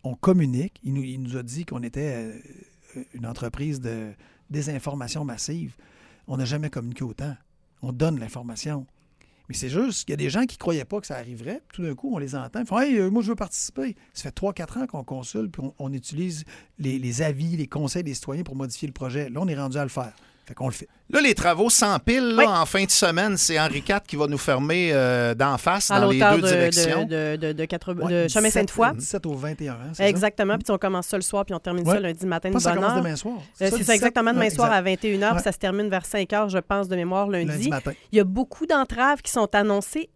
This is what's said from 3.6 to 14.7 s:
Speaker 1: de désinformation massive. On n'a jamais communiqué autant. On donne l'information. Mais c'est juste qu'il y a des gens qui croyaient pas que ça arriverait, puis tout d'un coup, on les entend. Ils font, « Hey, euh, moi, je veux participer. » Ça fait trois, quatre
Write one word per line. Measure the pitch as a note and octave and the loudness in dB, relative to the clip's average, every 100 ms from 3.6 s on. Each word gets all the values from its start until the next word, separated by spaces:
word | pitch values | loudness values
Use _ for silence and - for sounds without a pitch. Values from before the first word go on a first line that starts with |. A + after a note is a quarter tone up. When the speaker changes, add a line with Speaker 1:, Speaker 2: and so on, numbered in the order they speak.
| D3 C#3 | -4 -4
Speaker 1:
de | B2 A2+ G#2+ G2+ _ _ _ | -6 -8 -10 -14 _ _ _
désinformation | C#3+ D3 C#3 C#3+ C#3+ A#2+ D#3 | -6 -4 -6 -6 -8 -8 -6
massive. | D3 A2+ - E3 C#3+ - _ _ - _ - | -8 -8 -8 -8 -8 -14 _ _ -20 _ -8
On | C3 | -4
n'a | |
jamais | B2 D3 D3+ | -2 -4 -4
communiqué | C3+ A#2+ B2 | -6 -10 -8
autant. | B2+ A2 C#3+ C3 _ _ _ _ | -10 -8 -10 -10 _ _ _ _
On | C3 | -10
donne | B2 D#3+ C#3+ | -2 0 0
l'information. | A2+ B2+ A#2+ A2 D3+ D3 C3 _ _ _ _ _ - | -6 -10 -12 -10 -8 -8 -10 _ _ _ _ _ -12
Mais | |
c'est | C3+ B2+ | -8 -2
juste | D#3 C4 - | 0 0 -2
qu'il | - | -6
y | |
a | D3 | -2
des | C#3+ | 0
gens | F3 | 0
qui | B3 - | -2 -2
croyaient | F3 D#3+ | -2 -2
pas | B2 G#3 | -2 -8
que | - | -6
ça | |
arriverait, | C3 A#2+ A#2 A#2+ B3+ _ | -10 -10 -12 -10 -10 _
puis | - | -8
tout | |
d'un | E3+ | -6
coup, | B2+ C#4 | -6 -6
on | G3 | -4
les | C#3 | -4
entend. | C#3 B2+ A3 | -8 -8 -8
Ils | |
font, « | A#3+ G#3+ | -2 0
Hey, | C#4+ A#3 | 4 4
euh, | F#3+ | 4
moi, | A3 | 2
je | G#3 | 0
veux | |
participer. » | A3 - - - - C4+ - _ | -4 -4 -6 -8 -6 -6 -8 _
Ça | - | -12
fait | C#3+ | -12
trois, | - G3 | -4 -6
quatre | F#3+ E3 | -4 -8